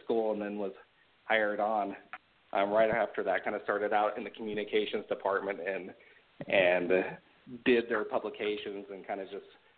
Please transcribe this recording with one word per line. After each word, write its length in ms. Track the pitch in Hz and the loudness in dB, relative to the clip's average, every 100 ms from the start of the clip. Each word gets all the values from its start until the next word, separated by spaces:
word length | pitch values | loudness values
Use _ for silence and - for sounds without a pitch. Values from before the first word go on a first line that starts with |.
school 300 | - 117 110 | -2 0 0
and 80 | 104 | -2
then 160 | 104 104 | -4 -4
was 160 | 98 - - _ _ _ - | -6 -8 -18 _ _ _ 0
hired 340 | 110 107 104 | 2 2 0
on, 360 | 104 110 98 98 - - _ _ _ | 0 0 -2 -6 -14 -20 _ _ _
um, 160 | 98 101 | 0 4
right 200 | 107 110 | 4 4
after 340 | 113 104 - | 4 0 -2
that. 200 | 95 92 | 0 0
Kinda 160 | - 104 | 0 -4
started 300 | - 104 104 | -2 0 2
out 240 | 107 104 120 | 2 2 -2
in 60 | |
the 60 | 104 | -8
communications 760 | - 110 104 104 110 104 107 - | -10 -8 -6 -2 0 0 -2 -4
department 520 | 98 98 98 98 95 90 | -4 0 -2 -2 -6 -4
and, 260 | 95 92 - - - _ - - | -6 -8 -16 -20 -20 _ -14 0
and, 440 | 101 90 90 87 | 4 6 6 4
uh, 100 | 92 - - - _ - 123 - | 2 2 -6 -16 _ -18 -4 2
did 240 | 120 117 | 4 4
their 160 | 110 107 | -2 -2
publications 800 | 123 107 101 107 104 104 101 101 | -4 -6 -6 -4 -4 -6 -10 -10
and 140 | 95 90 | -12 -8
kinda 200 | 98 92 | -8 -8
just 200 | 98 - - _ | -12 -14 -20 _